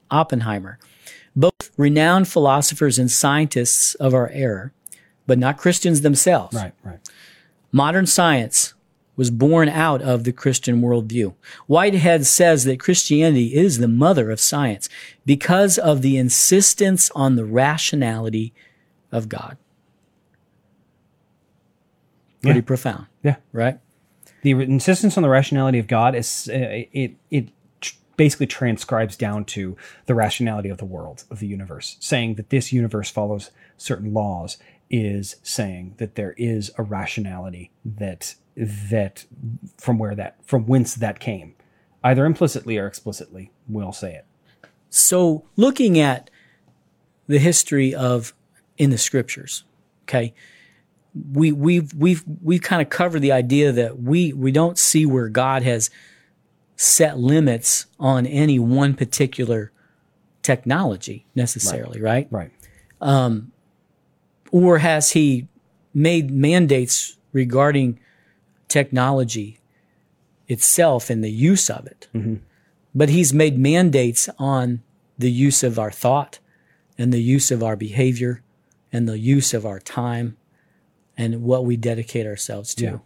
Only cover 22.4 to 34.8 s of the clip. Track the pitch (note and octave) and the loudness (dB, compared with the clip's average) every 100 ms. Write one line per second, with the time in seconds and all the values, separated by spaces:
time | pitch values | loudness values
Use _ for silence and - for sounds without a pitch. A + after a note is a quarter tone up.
22.4 | C3 B2 A2+ B2+ B2+ G2+ - _ D3 C3+ | 2 2 2 -2 -4 -8 -12 _ -2 -2
23.4 | _ A2+ A#2+ C3 _ _ _ _ _ _ | _ -2 -2 -2 _ _ _ _ _ _
24.4 | C#3 C3 C3 C3+ - F#3 G#3 - D3+ C3 | 0 0 2 0 2 2 2 2 4 4
25.4 | C#3 C#3 C3+ B2 G#2+ A#2 A#2+ B2 A#2 - | 2 0 2 0 0 2 2 0 -6 -8
26.4 | - C3 A#2 G#2 - C#3 B2+ - _ D3 | -8 -6 -6 -8 -8 -6 -6 -8 _ -4
27.4 | G#2+ _ _ _ - - _ - D3+ - | -4 _ _ _ -16 -16 _ 0 0 2
28.4 | C3 - B2 G#2+ - A#2 A2 - G#2+ G#2 | -6 -4 -6 -6 -6 -4 -4 -6 -8 -6
29.4 | G2+ G2+ F#2+ F#2 - - - A#2 G#2+ - | -10 -10 -12 -12 -20 -16 -4 -2 -2 -2
30.4 | A#2 G#2 G2 F#2 G2 F2 D#2 C#2+ - G#2 | -4 -4 -8 -10 -12 -12 -14 -18 -18 -12
31.4 | G#2 G2 F#2+ D#2 - - - C3+ A2+ G#2+ | -10 -10 -12 -16 -16 -14 -6 -4 -4 -6
32.4 | G#2+ C3+ - B2 A#2 G#2+ G#2 - G#2 G#2 | -4 -4 -2 -2 -2 -4 -6 -6 -6 -6
33.4 | - _ _ _ - G2 G#2+ G#2+ G#2 F2 | -12 _ _ _ -10 -8 -6 -4 -4 -6
34.4 | D#2+ - _ _ | -12 -16 _ _